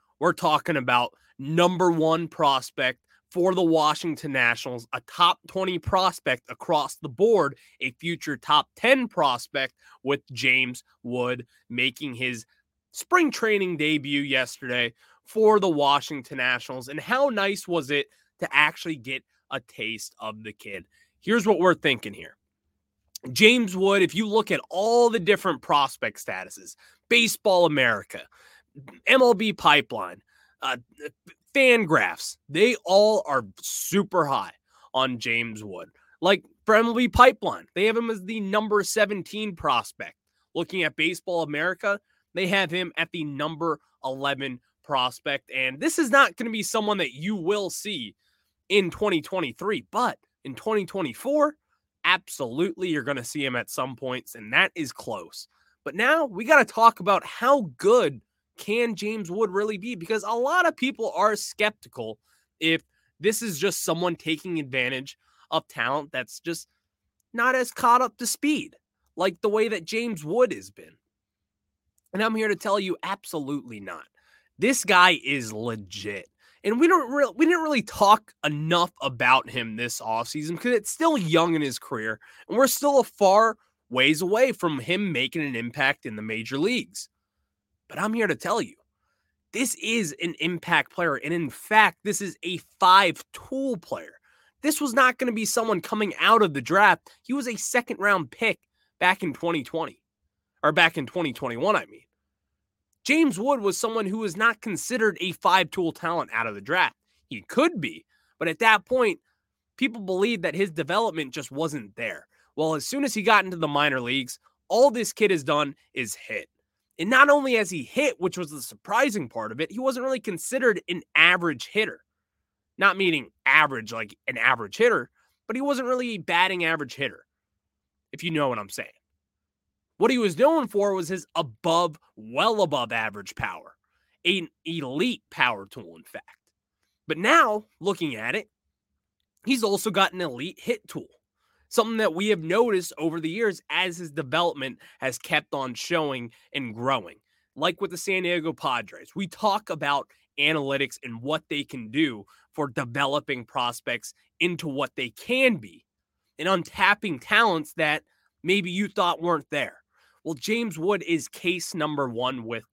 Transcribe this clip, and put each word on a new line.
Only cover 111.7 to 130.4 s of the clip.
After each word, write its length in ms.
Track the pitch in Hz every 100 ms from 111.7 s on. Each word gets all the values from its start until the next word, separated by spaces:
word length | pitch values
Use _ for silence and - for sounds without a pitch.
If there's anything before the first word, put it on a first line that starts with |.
| 143 104 104
there. 300 | 113 85 - _ _ -
Well, 180 | 156
as 140 | 156 -
soon 160 | 269
as 100 | 277
he 80 | 220
got 240 | 196 214 185
into 120 | 175
the 100 | 156
minor 340 | 143 147 131
leagues, 380 | 120 135 123 - _ _ -
all 200 | 202 277
this 240 | 233 214
kid 160 | - 208
has 140 | 175
done 320 | 135 147 143 135 _
is 220 | - 117 -
hit. 340 | - 107 - _ _ _ _ -
And 120 | 180
not 200 | 262 285
only 260 | 285 269 226
has 140 | 190
he 140 | 175
hit, 380 | 120 - 294 -
which 160 | 175 180
was 140 | 165
the 100 | 151
surprising 640 | - 107 - 214 277 202 127
part 240 | - 107
of 80 | 113
it, 100 | 160
he 100 | 202
wasn't 260 | 262 247 262
really 160 | 262
considered 580 | - 226 - 262 247 185 -
an 140 | 180 -
average 540 | 151 165 180 170 123 -
hitter. 320 | 208 208 - _ _ _ _ _ _ _ -
Not 180 | 196 185
meaning 360 | 185 151 113 _ 131
average, 460 | 147 151 127 110
like 240 | 113 104 - -
an 80 | 123
average 400 | 120 123 104 -
hitter, 320 | 233 180 120 _ _ _ -
but 120 | 233
he 40 |
wasn't 280 | 285 262 247
really 220 | 254 247
a 80 | 208
batting 440 | 151 170 185 185
average 320 | 160 165 131 -
hitter, 300 | 135 - _ _ _ _ _ _ _ _ _
if 100 | 147
you 80 | 175
know 160 | 156 139
what 120 | 113
I'm 100 | 98
saying. 180 | - - _ _ _ _ _ _ _ _ _ _ -
What 120 | 220
he 80 | 254
was 200 | 208
known 320 | 160